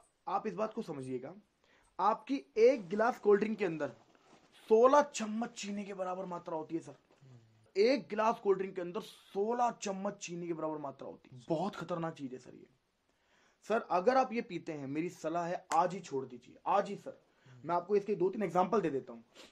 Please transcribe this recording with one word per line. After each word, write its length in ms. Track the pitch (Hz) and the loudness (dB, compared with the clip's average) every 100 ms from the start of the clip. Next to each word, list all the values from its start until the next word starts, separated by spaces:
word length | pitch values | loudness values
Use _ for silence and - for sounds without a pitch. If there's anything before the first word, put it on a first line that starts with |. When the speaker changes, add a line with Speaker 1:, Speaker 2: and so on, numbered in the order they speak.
| _ _ - | _ _ -6
Speaker 1:
आप 180 | 196 208 | -4 -4
इस 80 | |
बात 200 | 175 220 | -4 -6
को 80 | - | -6
समझिएगा, 520 | - 143 131 127 131 202 _ _ _ _ _ - | -8 -8 -8 -8 -10 -18 _ _ _ _ _ -2
आपकी 440 | 196 - - 269 - 220 | 0 0 -4 -6 -4 6
एक 320 | 233 233 170 | 6 6 -2
गिलास 300 | 208 226 226 | 0 0 2
कोल्ड 220 | 208 202 | 6 6
ड्रिंक 180 | 220 214 | 4 0
के 60 | |
अंदर 240 | 190 156 143 - _ _ _ - _ - - | -2 -2 -6 -8 _ _ _ -20 _ -8 4
सोलह 340 | 220 262 285 | 8 10 8
चम्मच 480 | 285 - 220 220 233 | 6 -2 -6 -4 -6
चीनी 340 | - 202 202 | -8 -8 -8
के 100 | 196 | -8
बराबर 300 | 185 185 185 | -6 -6 -6
मात्रा 320 | 185 175 170 160 | -6 -8 -6 -8
होती 180 | 156 | -4
है, 60 | 165 | -8
सर। 140 | 139 135 _ _ | -8 -18 _ _
Speaker 2:
हम्म। 140 | 131 123 - _ _ 190 | -20 -20 -20 _ _ 4
Speaker 1:
एक 320 | 226 269 165 | 4 4 0
गिलास 320 | 208 220 - | 0 0 2
कोल्ड 180 | 202 190 | 2 2
ड्रिंक 160 | 190 | 0
के 60 | 190 | -6
अंदर 200 | 175 190 | -6 -8
सोलह 720 | - - - 196 214 240 240 | -10 -18 -8 -4 -2 2 0
चम्मच 440 | 226 208 190 202 | 0 -6 -4 -6
चीनी 320 | 196 - 175 170 | -8 -10 -8 -6
के 80 | |
बराबर 240 | 160 156 151 | -4 -4 -6
मात्रा 300 | 139 131 117 | -8 -10 -14
होती 280 | 85 - 127 | -14 -18 -14
है। 100 | - | -2
बहुत 280 | 160 196 - | -2 -2 -6
खतरनाक 380 | 165 175 165 | -6 -4 -4
चीज 180 | 156 135 | -6 -12
है, 60 | 123 | -12
सर, 160 | - | -16
ये। 120 | 53 - _ _ _ _ _ _ _ _ _ - | -20 -20 _ _ _ _ _ _ _ _ _ -2
सर, 120 | 220 - | -2 0
अगर 260 | 175 190 262 | 2 4 4
आप 160 | 254 | 2
ये 100 | 226 | -2
पीते 300 | 226 170 - | -6 -8 -8
हैं, 140 | 151 135 | -10 -6
मेरी 220 | 143 175 | -4 -6
सलाह 380 | 170 160 170 170 | -6 -6 -4 -4
है, 200 | 180 - | -6 -2
आज 200 | 165 180 | 0 2
ही 60 | 185 | -2
छोड़ 260 | - 135 127 | -8 -8 -8
दीजिए, 320 | 123 - - 151 | -14 -20 -10 0
आज 220 | 190 190 | 0 0
ही, 80 | 196 | -6
सर। 240 | - - _ _ 131 | -12 -16 _ _ -20
Speaker 2:
हम्म। 200 | 127 143 | -14 -2
Speaker 1:
मैं 60 | |
आपको 220 | 175 175 208 | -2 2 0
इसके 180 | 202 | 0
दो 160 | 190 180 | 0 0
तीन 120 | 214 | 0
एग्जांपल 380 | 190 175 180 220 | 0 2 2 2
दे 100 | 170 | 0
देता 220 | 135 120 | -4 -6
हूँ। 120 | 117 - - - | -16 -18 -20 -20